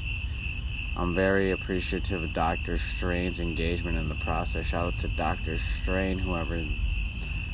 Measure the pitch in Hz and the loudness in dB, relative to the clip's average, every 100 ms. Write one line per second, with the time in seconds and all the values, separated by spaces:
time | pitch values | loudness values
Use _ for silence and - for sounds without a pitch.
0 | - - - - - - - - - - | -4 -4 -4 -4 -4 -4 -4 -4 -4 0
1 | 90 87 95 98 95 90 - 92 - 92 | 2 4 6 6 4 0 0 -2 0 -2
2 | 92 95 82 82 82 87 - 85 - - | 0 -2 -2 0 2 2 0 0 0 -2
3 | 92 87 90 87 85 80 82 87 85 80 | 0 2 0 0 -2 0 2 2 0 0
4 | 78 73 82 82 87 82 82 85 87 - | 0 -2 0 0 0 0 0 0 0 0
5 | - - 80 90 78 80 - - - 92 | 0 0 0 0 -2 0 0 0 2 2
6 | 95 92 92 87 80 82 78 76 - - | 2 0 0 0 0 -2 -2 0 0 0
7 | - - - - - | -2 -4 -4 -4 -4